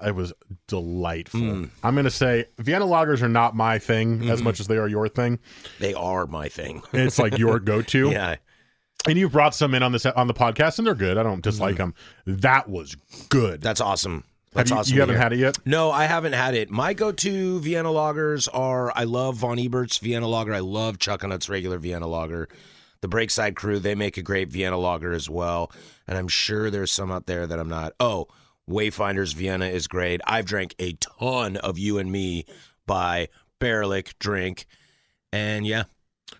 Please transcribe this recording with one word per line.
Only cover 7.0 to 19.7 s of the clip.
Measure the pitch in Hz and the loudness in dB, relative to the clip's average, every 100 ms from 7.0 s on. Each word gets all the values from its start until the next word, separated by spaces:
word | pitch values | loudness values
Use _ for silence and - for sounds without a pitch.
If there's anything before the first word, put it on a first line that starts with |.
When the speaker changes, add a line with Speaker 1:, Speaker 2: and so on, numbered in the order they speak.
| 127 - | 2 4
Speaker 1:
like | 113 107 | 2 4
your | 113 117 | 4 4
go-to. | 107 107 113 135 139 | 2 0 4 4 4
Speaker 2:
Yeah. | 113 90 80 _ _ _ _ _ - 156 | 2 -2 -6 _ _ _ _ _ -4 2
Speaker 1:
And | 165 | 4
you've | 190 | 4
brought | 139 147 | 6 4
some | - 147 | 4 2
in | 131 | 4
on | 127 | 4
this, | 120 | 2
on | 127 127 120 | 2 2 2
the | |
podcast, | - 120 110 156 185 | 4 2 4 2 4
and | 226 | 0
they're | |
good. | 135 95 98 | 2 2 2
I | |
don't | 113 95 | 2 0
dislike | 104 104 98 92 | -2 0 0 0
Speaker 2:
Mm-hmm. | |
Speaker 1:
'em. | 90 - - - - 95 | -2 -4 -20 -12 -6 2
That | 127 135 107 | 6 4 2
was | 92 71 71 _ - - | -8 -10 -16 _ -20 0
good. | 139 107 78 | 2 2 0
Speaker 2:
That's | 85 107 | -2 0
awesome. | 104 95 95 80 - _ _ | 0 0 -2 -6 -10 _ _
Speaker 1:
Have | - 123 | 0 2
Speaker 2:
That's | |
Speaker 1:
you, | 113 | 2
Speaker 2:
awesome | 107 | 4
Speaker 1:
you | 131 | 4
Speaker 2:
to | |
Speaker 1:
haven't | 131 | 4
Speaker 2:
hear. | 120 | 4
Speaker 1:
had | 117 | 2
it | 123 | 4
yet? | 131 139 | 2 0
Speaker 2:
No, | 131 156 160 | 0 2 4
I | 143 156 | 2 2
haven't | 170 160 | 0 0
had | 127 127 | 0 0
it. | 120 107 | 0 -2
My | 107 156 | -2 -2
go-to | 196 214 - 202 196 185 185 | 0 -2 0 -2 0 -2 -2
Vienna | 151 170 165 | -2 -2 0
lagers | 156 151 147 151 147 - | 0 0 0 -2 -2 -2
are, | 127 131 127 123 - | -2 -2 0 -2 -2
I | |
love | 117 123 131 120 | -2 0 -2 -2
Von | 120 120 | -2 -2
Ebert's | 123 | -2